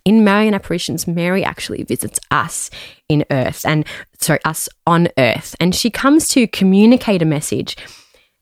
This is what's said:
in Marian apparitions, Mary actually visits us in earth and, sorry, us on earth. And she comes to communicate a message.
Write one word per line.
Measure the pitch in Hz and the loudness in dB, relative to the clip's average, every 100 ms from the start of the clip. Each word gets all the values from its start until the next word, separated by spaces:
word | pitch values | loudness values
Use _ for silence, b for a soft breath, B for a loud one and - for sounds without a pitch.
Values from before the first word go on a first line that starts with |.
in | - 226 | 2 4
Marian | 208 202 214 | 6 4 2
apparitions, | 196 - 175 - 165 - | 0 -4 -6 -4 -6 -4
Mary | 170 175 190 | -4 -2 -2
actually | - - - - | -2 -6 -8 -8
visits | - - - - - | -6 -6 -6 -8 -4
us | 147 156 - - B B B - | -2 -2 -6 -12 B B B -2
in | 151 - | -2 0
earth | 139 123 - | -2 -2 -4
and, | 113 156 147 B B - | -2 -2 -4 B B -6
sorry, | - 151 | -2 -2
us | 156 160 - - - | -2 -6 -10 -6 0
on | 165 170 - | 2 2 2
earth. | 120 127 - - | 0 0 -6 -4
And | 175 | -2
she | 180 - | 0 -4
comes | - 269 311 - | -2 2 2 2
to | 277 233 | 2 0
communicate | - 190 190 220 247 - 190 | 2 2 6 6 6 2 0
a | 160 | 0
message. | 147 - 117 - - B B B B B _ | -2 -2 -6 -6 -10 B B B B B _